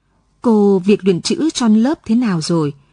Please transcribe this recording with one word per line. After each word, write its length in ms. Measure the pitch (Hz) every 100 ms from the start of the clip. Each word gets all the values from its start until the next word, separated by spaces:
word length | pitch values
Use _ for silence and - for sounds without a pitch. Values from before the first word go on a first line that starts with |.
| _ _ _ _
"Cô 380 | 247 214 202 190
việc 260 | 185 202 190
luyện 160 | 170
chữ 280 | - 208 311
cho 140 | - 233
lớp 320 | 220 247 330 -
thế 100 | 226
nào 260 | 233 170
rồi? 320 | 147 170 147 - _